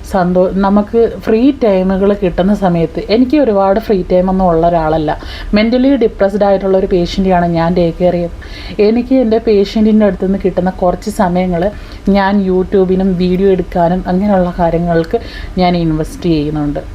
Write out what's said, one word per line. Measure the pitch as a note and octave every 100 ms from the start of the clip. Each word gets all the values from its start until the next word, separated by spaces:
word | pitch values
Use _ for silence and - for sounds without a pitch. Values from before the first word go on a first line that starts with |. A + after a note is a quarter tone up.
| -
സന്തോ-, | G3 F3+ F3+ F#3 F#3
നമുക്ക് | G3 G3+ G3+ A#3 A3+ G3 -
ഫ്രീ | A3 C4 C4+
ടൈമുകൾ | A#3 F#3+ F#3 F#3+ G3 G3+
കിട്ടുന്ന | F3+ E3 F#3 G#3
സമയത്ത്, | G3 E3+ D#3+ - - A3
എനിക്ക് | B3+ D4+
ഒരുപാട് | B3 G3 G3 G3 A3
ഫ്രീ | G3 F3
ടൈമൊന്നും | F3+ F#3 F#3+ F#3
ഉള്ള | E3 E3+
ഒരാളല്ല. | E3+ D#3 D#3+ D3+ D3+ - - - G#3
മെൻ്റലി | A3+ B3+ C4+ C#4
ഡിപ്രസ്ഡ് | A3 - G3 G3 G3+
ആയിട്ടുള്ള | G3 G3 F#3+
ഒരു | G3
പേഷ്യൻ്റെയാണ് | F#3 F3 - F#3+ F3+ F3 E3
ഞാൻ | E3 F3+
ടേക്ക് | E3+ D#3+
കെയർ | F3+ F3
ചെയ്യുന്നത്. | E3+ - - - - F3+ G#3
എനിക്ക് | A#3 A#3+ C4 A#3
എൻ്റെ | A3+ A3+
പേഷ്യൻറ്റിൻ്റെ | G3+ G3+ A3+ G#3+ G#3+ G#3
അടുത്ത് | F#3 F#3
നിന്ന് | G3 F#3+
കിട്ടുന്ന | F3+ F3+ -
കുറച്ച് | F3+ F#3 G#3+ G#3
സമയങ്ങൾ | F#3 F3+ F#3 E3+ G3 - - - - G3
ഞാൻ | G3 G#3 F#3+
YouTube-നും | F#3 F#3 G3+ F#3 F#3 F#3+ F3
വീഡിയോ | F3+ F3+ G3 F#3
എടുക്കാനും | F3 F3+ E3+ F#3 F3+
അങ്ങനെയുള്ള | F#3 G#3 G3 F3+ F3
കാര്യങ്ങൾക്ക് | E3+ E3 E3+ E3 E3 A#3 - - - -
ഞാൻ | F3+ F3 E3
ഇൻവെസ്റ്റ് | D#3 D#3 - F3
ചെയ്യുന്നുണ്ട്. | D#3 D3 D3+ D3 D3 -